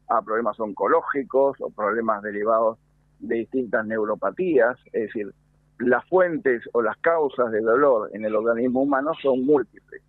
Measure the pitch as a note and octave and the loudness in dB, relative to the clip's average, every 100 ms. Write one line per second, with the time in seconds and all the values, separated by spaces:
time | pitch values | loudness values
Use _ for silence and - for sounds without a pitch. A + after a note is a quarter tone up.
0 | - A2+ A2 A2 A2 G#2 G#2+ G2 G2 E3 | -2 -2 0 -2 -2 -4 -6 -2 0 0
1 | - C#3+ B2 C3 C#3 C3 - - G#2 A2+ | 0 -6 -2 2 2 0 -8 -4 -2 -2
2 | A2+ G#2 G#2 G#2 G#2 A2+ A2+ A2+ _ _ | -2 -2 -4 -4 0 2 2 -2 _ _
3 | _ _ A2 A#2 A2 C3 A#2+ A#2+ G#2+ A2 | _ _ -4 -4 -2 -4 -2 -2 -2 -2
4 | G#2+ G#2+ G#2 - F#3 C#3+ A#2 B2+ _ A#2+ | -2 -2 -4 -2 0 2 2 0 _ -6
5 | G#2+ A2+ G2 - _ _ _ - B2 B2 | -6 -6 -10 -12 _ _ _ -4 0 0
6 | - F#3 F3+ D#3 C3 A#2 - A#2+ A2 G#2+ | 2 2 2 0 0 -2 -2 -2 -2 0
7 | E3 E3+ C#3+ - A#2+ A2 A2 A#2+ C#3+ A#2 | 0 2 0 0 -2 0 2 4 4 2
8 | G2+ G2+ G#2+ G#2+ A2+ A#2 B2+ B2 C#3 C3+ | 0 -6 -4 0 0 0 0 0 0 0
9 | C#3+ D#3+ C#3 B2+ C3 D3 A2 - _ - | -2 -2 0 0 2 2 0 -10 _ -20